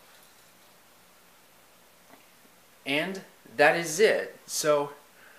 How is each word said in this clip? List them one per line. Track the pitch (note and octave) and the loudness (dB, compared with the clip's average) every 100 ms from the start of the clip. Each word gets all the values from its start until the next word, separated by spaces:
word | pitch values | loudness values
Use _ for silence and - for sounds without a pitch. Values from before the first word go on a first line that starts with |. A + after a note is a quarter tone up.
| - - - - - _ - _ _ _ _ _ _ _ _ _ _ _ _ _ - - - _ _ _ _ _ | -20 -20 -20 -20 -20 _ -20 _ _ _ _ _ _ _ _ _ _ _ _ _ -20 -20 -20 _ _ _ _ _
And | C3+ D3 F3+ F#3+ - - - A#2 | -6 -4 -4 -8 -16 -20 -6 2
that | D3 E3 | 4 2
is | E3 D#3 | -2 2
it. | G#3+ F#2+ F#2+ - - | 2 2 -4 -14 -12
So, | - D3+ D3 C#3+ - - - - | -4 0 0 -2 -10 -20 -20 -20